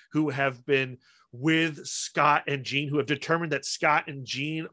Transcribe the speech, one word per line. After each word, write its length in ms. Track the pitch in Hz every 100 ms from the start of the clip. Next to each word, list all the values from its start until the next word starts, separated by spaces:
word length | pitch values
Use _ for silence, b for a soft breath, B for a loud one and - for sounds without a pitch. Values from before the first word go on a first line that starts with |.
| B
who 180 | 151 151
have 360 | 131 139 123 123
been 320 | 139 131 127 b b b
with 520 | 120 147 160 165 151 -
Scott 560 | - - 170 147 147 -
and 180 | 143 117
Jean, 240 | 135 147
who 80 | 147
have 80 | 131
determined 480 | 147 - 165 165
that 100 | 143
Scott 460 | - - 160 151 -
and 160 | 139 120
Jean 420 | 123 151 160 165